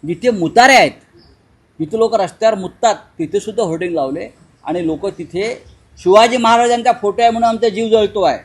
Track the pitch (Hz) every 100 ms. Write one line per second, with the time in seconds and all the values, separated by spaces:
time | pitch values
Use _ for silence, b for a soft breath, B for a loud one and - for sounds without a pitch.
0 | 147 170 247 214 160 220 254 254 151 -
1 | _ _ _ _ _ _ _ _ 156 220
2 | 226 - 185 - 220 214 180 _ 233 214
3 | - _ 160 202 196 202 202 165 180 165
4 | 135 139 107 _ _ _ - 170 165 151
5 | - - 170 175 214 247 - _ _ _
6 | 180 202 240 247 226 233 240 240 240 240
7 | 202 202 233 226 226 226 226 196 226 220
8 | 208 208 175 113